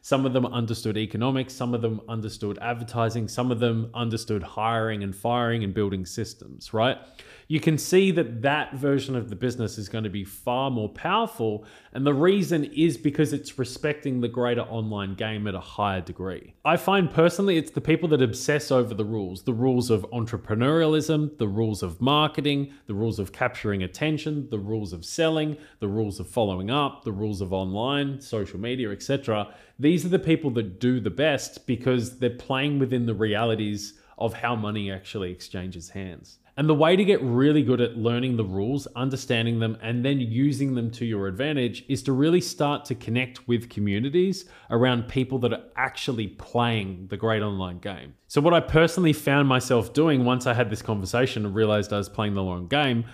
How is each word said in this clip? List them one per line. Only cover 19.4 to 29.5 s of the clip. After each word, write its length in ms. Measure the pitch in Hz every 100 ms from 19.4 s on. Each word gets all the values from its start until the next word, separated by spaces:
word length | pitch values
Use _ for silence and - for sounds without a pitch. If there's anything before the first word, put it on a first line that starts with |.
the 100 | -
rules 360 | 113 131 123 120
of 140 | 107 -
entrepreneurialism, 1300 | 120 113 - - 110 127 165 156 156 151 156 151 -
the 80 | 107
rules 380 | 101 110 101
of 160 | 92 82
marketing, 720 | 127 147 151 151 143 143 139 - -
the 80 |
rules 260 | 101 113 101
of 120 | 95
capturing 520 | - 127 - 110 101
attention, 640 | 92 - 151 151 160 147 123
the 80 | 107
rules 340 | 98 110 101
of 120 | 85
selling, 520 | 85 - 160 160 151 147 - -
the 100 | 104
rules 300 | 107 104 95
of 100 | 87
following 400 | - 104 92 98
up, 360 | 139 139 -
the 80 | -
rules 280 | 98 107 98
of 120 | 92
online, 680 | 95 95 98 123 143 139 139
social 380 | - 110 95 90
media, 320 | 117 127 110
et 140 | 101
cetera. 500 | - 135 139 107 101